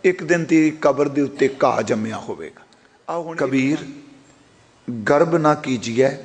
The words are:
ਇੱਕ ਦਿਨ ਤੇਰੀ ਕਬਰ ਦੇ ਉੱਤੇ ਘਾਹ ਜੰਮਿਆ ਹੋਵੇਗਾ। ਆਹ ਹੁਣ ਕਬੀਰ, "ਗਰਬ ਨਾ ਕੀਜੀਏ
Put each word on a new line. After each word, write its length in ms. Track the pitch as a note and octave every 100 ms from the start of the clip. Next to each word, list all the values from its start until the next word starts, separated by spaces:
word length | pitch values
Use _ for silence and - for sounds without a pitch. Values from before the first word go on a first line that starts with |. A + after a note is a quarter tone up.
ਇੱਕ 200 | F#3+ F#3
ਦਿਨ 220 | D#3+ E3+
ਤੇਰੀ 260 | D3+ D#3+ D#3 D#3
ਕਬਰ 260 | D3+ C3+ D3
ਦੇ 140 | C#3
ਉੱਤੇ 340 | C#3 - C3+ C3+
ਘਾਹ 180 | C3+ A2+
ਜੰਮਿਆ 360 | G#2+ A2+ A2 G#2+
ਹੋਵੇਗਾ। 440 | - E2+ D#2 - _ _ _ _ -
ਆਹ 120 | E3+
ਹੁਣ 140 | E3
ਕਬੀਰ, 420 | D#3+ C3+ C3+ C3+ D#3 E2+ - - - _ _ _ _ _ _ - A#2+ G2+
"ਗਰਬ 280 | C#3+ E3 E3
ਨਾ 180 | D3+
ਕੀਜੀਏ 540 | D3 C#3 B2 A2+ A2+ C3+ C3+